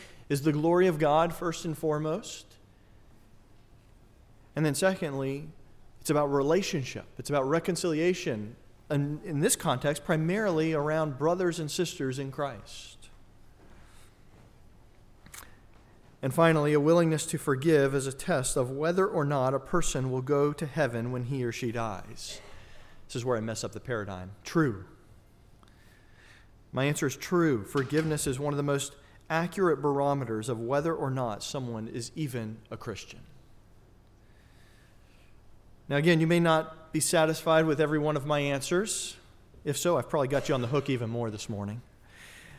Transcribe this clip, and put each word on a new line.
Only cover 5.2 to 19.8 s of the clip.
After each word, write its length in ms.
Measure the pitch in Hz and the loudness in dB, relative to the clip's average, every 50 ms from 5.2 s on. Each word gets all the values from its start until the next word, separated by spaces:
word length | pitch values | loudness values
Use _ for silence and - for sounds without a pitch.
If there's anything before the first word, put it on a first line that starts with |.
| 135 135 139 143 156 156 - - - - - - - - - - | -4 -4 -4 -6 -8 -12 -16 -20 -20 -20 -20 -20 -20 -20 -18 -8
it's 80 | - - | -2 0
about 240 | 147 147 147 143 139 | 2 2 2 2 2
relationship. 720 | 139 139 147 165 196 196 - 190 147 123 - - 104 - - - - | 2 4 4 4 2 2 0 -4 -4 -4 -6 -8 -12 -12 -14 -14 -12
It's 100 | - - | -6 -2
about 180 | 147 139 131 | 0 0 2
reconciliation. 1080 | 139 156 165 165 196 170 - - 175 156 156 170 180 185 - - 165 117 107 104 107 - - - - - - - - | 2 0 0 0 0 -2 0 0 0 0 2 2 2 0 0 -2 -4 -4 -4 -6 -10 -12 -18 -20 -20 -20 -14 -6 -2
And 340 | 151 143 143 147 151 151 - | 0 0 0 0 -4 -6 -6
in 180 | 185 151 139 | -4 -2 0
this 140 | 170 - - | 2 2 2
context, 480 | - - 160 127 123 - 143 147 - - | 0 0 -2 0 0 0 -2 -2 -2 0
primarily 680 | - 165 156 160 165 190 220 220 196 165 156 160 160 160 | 0 0 2 2 0 0 0 0 0 2 2 2 2 0
around 460 | 147 147 151 156 160 156 151 131 127 | 0 0 0 0 0 -2 -2 -2 0
brothers 400 | 147 165 175 185 185 175 160 170 | 0 0 2 2 0 0 0 -2
and 100 | 156 143 | -6 -4
sisters 480 | - - 170 - - - 135 131 127 | -2 -2 -2 -2 -2 -4 -4 -4 -4
in 140 | 143 139 135 | -4 -6 -8
Christ. 760 | - 151 143 139 117 98 - - - - - - - - - - - - - - - - - - - - - - - - - - - - - - - - - - - - - - - - - - - - - - - - - - - - - - - - - - - - - - - - - - - - - - - - 135 | -6 -6 -6 -6 -6 -10 -16 -16 -16 -18 -18 -18 -20 -20 -20 -20 -20 -20 -20 -20 -20 -20 -20 -20 -20 -20 -20 -20 -20 -20 -20 -20 -20 -20 -20 -20 -20 -20 -20 -20 -20 -20 -20 -20 -20 -20 -20 -20 -20 -20 -20 -20 -20 -20 -20 -20 -20 -20 -20 -20 -20 -20 -20 -20 -20 -20 -20 -20 -20 -20 -20 -20 -20 -20 -20 -20 -12 -6 -4
And 100 | 135 123 | -2 2
finally, 400 | 165 165 165 160 151 147 151 151 | 4 6 6 6 4 4 4 4
a 60 | 147 | 4
willingness 480 | 143 156 170 175 170 160 156 143 - | 6 6 6 6 6 4 2 0 -2
to 100 | - - | -4 -6
forgive 560 | 127 - 151 135 127 147 165 156 143 139 135 139 | -4 0 0 0 2 4 6 6 6 6 4 2
is 140 | 139 135 | 0 -2
a 60 | 135 131 | -2 -6
test 440 | - - 190 170 131 127 - - | -6 -2 0 0 0 0 0 0
of 140 | 143 123 123 | 0 0 0
whether 340 | 135 143 156 170 175 190 190 | -2 -2 -2 0 2 2 2
or 180 | - - 165 143 | 2 2 0 0
not 300 | 143 147 135 127 131 135 | 0 2 2 2 2 0
a 60 | 135 | -2
person 500 | 135 - - 170 | -2 0 0 2